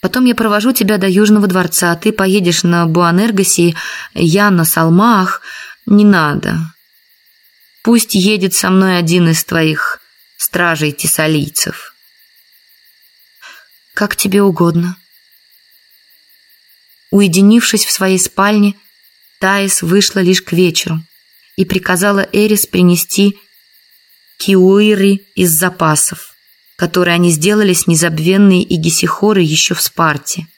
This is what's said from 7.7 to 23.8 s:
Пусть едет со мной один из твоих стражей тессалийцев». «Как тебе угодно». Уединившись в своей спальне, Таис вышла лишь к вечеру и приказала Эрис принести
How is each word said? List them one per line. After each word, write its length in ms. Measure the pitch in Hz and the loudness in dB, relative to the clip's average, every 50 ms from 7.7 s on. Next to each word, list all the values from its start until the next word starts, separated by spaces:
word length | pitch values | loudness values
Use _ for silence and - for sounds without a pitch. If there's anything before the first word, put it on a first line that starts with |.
| _ _ _ | _ _ _
Пусть 320 | 226 233 233 - - - | 2 2 2 0 0 -2
едет 400 | 196 180 202 214 202 185 190 - | 0 0 2 0 0 -2 -2 -2
со 160 | - - 185 | -2 -2 0
мной 280 | 185 190 196 190 185 175 | 2 2 2 2 0 0
один 300 | 170 160 170 180 175 165 | 0 0 0 2 2 2
из 160 | 165 160 - | 0 -2 -4
твоих 560 | - - 165 160 156 156 151 - - - - _ _ _ _ _ _ _ _ | -4 -4 -2 -2 -2 -2 -4 -6 -8 -8 -12 _ _ _ _ _ _ _ _
стражей 540 | - - - 180 175 175 165 147 151 151 143 | -10 -6 -4 -2 -2 -2 -2 -2 -4 -4 -4
тессалийцев». 1000 | - - - - - 156 156 160 151 143 151 - - - - - - - - _ _ _ _ _ _ _ _ _ _ _ _ _ _ _ _ _ _ _ _ _ _ _ _ _ _ _ _ _ _ - - - - - _ _ _ _ _ _ | -6 -6 -6 -4 -2 -2 0 0 -2 -2 -4 -6 -6 -6 -6 -8 -12 -16 -20 _ _ _ _ _ _ _ _ _ _ _ _ _ _ _ _ _ _ _ _ _ _ _ _ _ _ _ _ _ _ -20 -20 -20 -20 -20 _ _ _ _ _ _
«Как 240 | - 208 208 - | -6 -6 -4 -4
тебе 240 | - - 202 190 202 | -6 -4 0 2 2
угодно». 560 | 202 196 175 160 175 170 165 170 170 175 180 - _ _ _ _ _ _ _ _ _ _ _ _ _ _ _ _ _ _ _ _ _ _ _ _ _ _ _ _ _ _ _ _ _ _ _ _ _ _ _ _ _ _ | 2 2 2 2 0 0 2 0 -2 -2 -6 -10 _ _ _ _ _ _ _ _ _ _ _ _ _ _ _ _ _ _ _ _ _ _ _ _ _ _ _ _ _ _ _ _ _ _ _ _ _ _ _ _ _ _
Уединившись 720 | - 202 202 190 165 185 196 202 220 240 233 - - 208 - | 0 2 2 2 2 4 4 6 6 4 2 2 -2 -2 -2
в 60 | - | -4
своей 280 | - - 196 190 190 185 | -4 -4 -2 -2 0 -2
спальне, 560 | - - _ - 196 202 214 208 202 202 196 _ _ _ _ _ _ _ _ _ _ _ _ _ | -2 -4 _ -2 0 0 2 2 0 0 -2 _ _ _ _ _ _ _ _ _ _ _ _ _
Таис 440 | - 190 196 202 196 196 - - - | -4 -2 -2 -2 -2 -2 -4 -4 -2
вышла 380 | 165 180 202 202 - - 196 | 0 0 2 0 0 -2 0
лишь 220 | 185 175 185 180 - | 0 2 0 0 -2
к 100 | - - | -4 0
вечеру 480 | 170 185 175 165 - - 175 160 160 160 _ _ _ _ _ _ _ _ _ _ | 0 0 2 0 -4 -4 -4 -6 -6 -8 _ _ _ _ _ _ _ _ _ _
и 80 | - 190 | -6 -4
приказала 640 | 175 185 185 180 - 185 175 185 208 202 196 190 - - | -2 -2 -4 -2 -2 -2 0 0 0 0 0 -2 -2 0
Эрис 340 | 214 208 214 214 202 - | 0 2 2 0 0 -2
принести 720 | - - 180 180 175 175 165 - - - - 202 202 196 - _ _ _ _ _ _ _ _ | -4 0 2 2 4 2 0 -2 -6 -2 0 0 0 0 -4 _ _ _ _ _ _ _ _